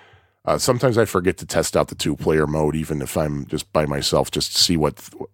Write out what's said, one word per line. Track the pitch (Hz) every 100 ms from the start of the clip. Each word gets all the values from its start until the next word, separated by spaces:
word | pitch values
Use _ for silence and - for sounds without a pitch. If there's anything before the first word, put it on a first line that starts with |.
| - - _ _
uh, | - 78
sometimes | - 120 135 113
I | 110
forget | 95 90 82
to | 78
test | 85 80 85
out | 78
the | 76
two-player | 85 71 80 78 76
mode, | 78 76 76
even | 78 78
if | 65 87
I'm | 76 71 67
just | 76 -
by | - 76
myself, | 71 67 78 69
just | 76 -
to | -
see | - 85
what, | 76 - - - -